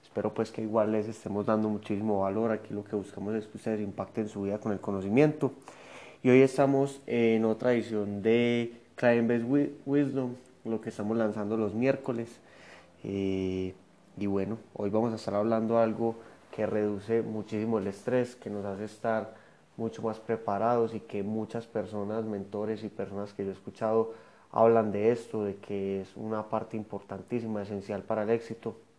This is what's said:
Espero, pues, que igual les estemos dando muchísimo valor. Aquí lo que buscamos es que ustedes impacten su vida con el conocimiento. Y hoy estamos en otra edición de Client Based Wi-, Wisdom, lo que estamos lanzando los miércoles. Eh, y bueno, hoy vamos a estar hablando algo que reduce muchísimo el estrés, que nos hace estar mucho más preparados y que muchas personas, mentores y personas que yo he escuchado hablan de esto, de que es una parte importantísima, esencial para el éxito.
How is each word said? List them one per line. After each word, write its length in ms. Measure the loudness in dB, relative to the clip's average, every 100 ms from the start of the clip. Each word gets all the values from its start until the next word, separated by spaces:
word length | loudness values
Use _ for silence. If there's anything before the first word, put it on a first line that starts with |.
Espero, 320 | -6 -4 -2
pues, 180 | -2 -4
que 120 | -4
igual 300 | -2 2 2
les 140 | 2 -2
estemos 380 | -8 -4 -2 2
dando 240 | 2 2
muchísimo 520 | -2 -2 -2 0 0
valor. 280 | 0 0 0
Aquí 240 | -2 -4
lo 100 | -10
que 120 | -4 -6
buscamos 400 | -6 -8 -6 -6
es 100 | -6
que 120 | -8
ustedes 240 | -4 -4
impacten 480 | -4 -6 -6 -4 -6
su 120 | -4
vida 160 | -4 -2
con 140 | -2
el 80 | -4
conocimiento. 720 | -4 -4 2 6 6 4 -2 -4 -20 -20 -20 -20 -20 0
Y 80 | 8
hoy 100 | 8
estamos 640 | 8 6 4 4 2 -2 -4
en 400 | 2 4 4 4
otra 300 | 2 2 2
edición 480 | 0 -2 -2 0
de 580 | 4 4 4 2 -2 -6 -20 2
Client 340 | 4 6 4
Based 160 | 2 2
Wi-, 280 | 2 2 -2 0
Wisdom, 460 | 2 2 0 -4 -6 -16 -12
lo 180 | -4 -4
que 80 | -4
estamos 260 | -6 -2 2
lanzando 420 | 2 0 -2 0
los 180 | 0 0
miércoles. 640 | 0 0 -2 -4 -6 -12 -20 -20 -20 -20 -20 -14
Eh, 720 | -6 -2 -2 0 -2 -2 -4 -8 -20 -20 -20 -6
y 80 | -2
bueno, 320 | 0 -2 -6 -10
hoy 160 | -6 -2
vamos 240 | 0 0
a 40 | -2
estar 180 | -2 0
hablando 420 | 2 2 2 4
algo 380 | 2 2 -2 -2 -14 -20 -14
que 160 | -4 -2
reduce 560 | 0 0 -2 0 0
muchísimo 560 | 0 -6 -6 -4 0 0
el 80 | -2
estrés, 500 | -4 0 0 0 -6
que 140 | -10
nos 160 | -8 -6
hace 200 | -8 -10
estar 500 | -6 -2 -2 -2 -12 -20 -20 _ -6
mucho 240 | -6 -4
más 180 | -4 -4
preparados 760 | -4 -4 -2 0 2 4 2 -2
y 60 |
que 200 | -8 -6
muchas 460 | -4 -4 -4 -8 -6
personas, 580 | -6 -6 -6 -4 -4 -4
mentores 580 | -6 -6 -6 -4 -4
y 60 | -8
personas 420 | -8 -8 -6 -8
que 120 | -6
yo 80 | -6
he 20 |
escuchado 600 | -6 -14 -4 0 2 0 -4 -18 -20 -4
hablan 400 | 6 8 8 4
de 200 | 2 2
esto, 320 | 2 -2 -4
de 140 | -4 -4
que 440 | -6 -4 -2 -4
es 160 | -6 -10
una 240 | -6 -4 -2
parte 260 | -4 -4 -8
importantísima, 840 | -8 -10 -10 -12 -4 -4 -2 -6
esencial 400 | -4 -6 -6 -8
para 220 | -2 -2
el 80 | 2
éxito. 440 | 0 0 -10 -10 -10 -20